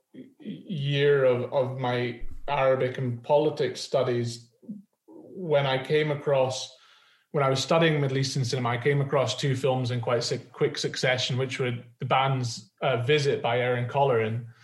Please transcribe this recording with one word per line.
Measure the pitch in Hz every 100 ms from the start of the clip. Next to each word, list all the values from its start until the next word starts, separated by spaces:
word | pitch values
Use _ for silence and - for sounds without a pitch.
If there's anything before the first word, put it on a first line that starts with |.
| _
y-, | - - -
year | - - - 156 139 143 143 139
of, | 131 120 120
of | - 123 127
my | 123 123 120 - - - -
Arabic | 143 135 127 127 135
and | 127 117
politics | - 147 151 151 127 -
studies | - 139 127 120 117 - - _ - - - _ _
when | - - 190 170 143 139
I | 131
came | - 151 151
across, | 143 151 135 123 - - - _ _ _ _ _
when | 151
I | 135
was | 135
studying | - 165 165 147
Middle | 135 131
Eastern | 131 143
cinema, | 120 131 120
I | 120
came | 147 143
across | 139 143 120 -
two | 143
films | 123 135 127 120
in | 123
quite | 123 117
su-, | - 123 -
quick | - 151 -
succession, | 147 - 131 123 - 127
which | 131 -
were | 123 117 - -
The | 123
Band's, | 135 135 131 120 - - -
uh, | 143 120
Visit | 117 151 135 110
by | 120 123
Erin | 123 123 117
Colleran | 139 139 117 110 117 117 -